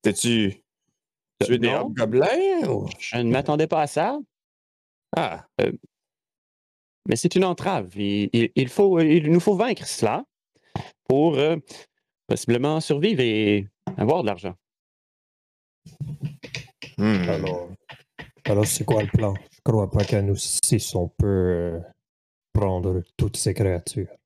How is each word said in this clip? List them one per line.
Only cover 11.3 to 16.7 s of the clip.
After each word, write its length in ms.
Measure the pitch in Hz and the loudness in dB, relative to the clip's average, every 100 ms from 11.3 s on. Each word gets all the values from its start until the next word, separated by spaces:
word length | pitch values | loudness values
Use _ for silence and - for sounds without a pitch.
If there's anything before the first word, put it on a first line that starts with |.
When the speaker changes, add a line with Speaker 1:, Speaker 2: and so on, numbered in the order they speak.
| 139 | 4
Speaker 2:
euh, 180 | 151 160 - - - _ _ _ - | 2 0 -6 -20 -20 _ _ _ -4
possiblement 540 | 107 - 120 143 156 | -4 0 0 2 -2
survivre 400 | - 143 190 180 | 0 0 2 2
et 480 | 120 107 104 104 101 _ - - | 2 2 2 2 0 _ -12 -2
avoir 260 | 107 170 | 2 2
de 40 | 135 | 0
l'argent. 300 | 92 95 90 _ _ _ _ _ _ _ _ _ _ _ _ - - 151 147 147 - - - - | -4 -8 -12 _ _ _ _ _ _ _ _ _ _ _ _ -20 -12 -12 -8 -10 -10 -14 -14 -14